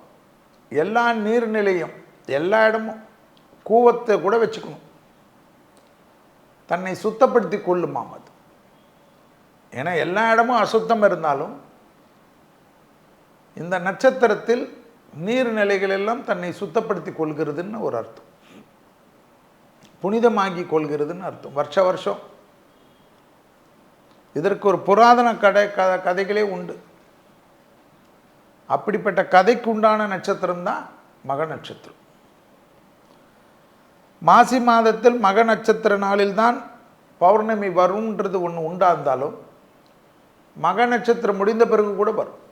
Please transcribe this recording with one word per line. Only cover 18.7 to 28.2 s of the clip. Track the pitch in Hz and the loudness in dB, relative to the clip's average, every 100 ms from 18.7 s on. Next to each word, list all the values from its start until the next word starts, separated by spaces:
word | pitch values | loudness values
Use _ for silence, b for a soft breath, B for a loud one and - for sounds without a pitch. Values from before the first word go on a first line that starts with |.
| _ _ _ _ _ _ _ _ _ _ _ - - | _ _ _ _ _ _ _ _ _ _ _ -20 -8
புனிதமாகி | 185 226 233 214 190 175 151 | -4 2 2 2 -2 -4 -2
கொள்கிறதுன்னு | 156 151 147 147 180 175 | -2 -2 -4 -6 -6 -10
அர்த்தம். | 120 - 135 | -12 -10 -6
வருஷ | 143 196 | -2 2
வருஷம் | 185 180 202 - - - _ _ _ _ _ _ _ _ _ _ _ _ _ _ _ _ _ _ _ 143 | 2 0 -6 -8 -12 -20 _ _ _ _ _ _ _ _ _ _ _ _ _ _ _ _ _ _ _ -4
இதற்கு | 185 202 202 | -4 0 0
ஒரு | 175 - | 0 2
புராதன | 202 240 240 240 214 | 6 6 6 4 2
கதை, | 202 196 202 - | 2 4 0 0
க-, | 185 180 | 0 0
கதைகளே | 180 180 196 208 202 | -2 -2 -2 -2 -2
உண்டு. | 180 175 - - _ _ _ _ _ _ _ _ _ _ _ _ _ | -4 -10 -14 -18 _ _ _ _ _ _ _ _ _ _ _ _ _